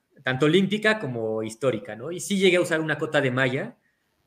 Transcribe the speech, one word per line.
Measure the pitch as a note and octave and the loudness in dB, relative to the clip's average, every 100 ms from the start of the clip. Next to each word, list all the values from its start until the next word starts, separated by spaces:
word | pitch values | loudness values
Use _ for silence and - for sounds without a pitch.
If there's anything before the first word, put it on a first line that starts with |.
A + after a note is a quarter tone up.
| _ _ | _ _
tanto | B2+ C3 | -4 0
olímpica | D3+ F3+ F#3+ G#3 G#3+ G#3+ | 4 4 2 0 0 0
como | C3+ A#2 A2 A2 | -2 -4 -4 -4
histórica, | A2 - C3 A2 G#2+ G#2+ | -6 -2 -2 -2 -6 -12
¿no? | C#3+ | -10
Y | F3 | -10
sí | - G3+ | -4 2
llegué | F#3+ F3 | 4 4
a | |
usar | E3 D#3+ | 2 0
una | D#3+ D3+ | -2 -4
cota | D#3 D3 | 0 0
de | C3+ | 2
malla | B2+ C3 C3+ A3 - _ _ _ _ | 2 0 0 -6 -12 _ _ _ _